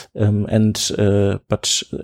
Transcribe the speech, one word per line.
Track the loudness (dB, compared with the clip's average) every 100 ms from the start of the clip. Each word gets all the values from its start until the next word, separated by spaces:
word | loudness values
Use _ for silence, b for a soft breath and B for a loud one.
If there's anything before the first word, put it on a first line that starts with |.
| B -2
Um, | 0 0 0
and, | 2 2 0 -4 0
uh, | 2 2 2 -2 -4
but | -6 -4 -6 -6 -12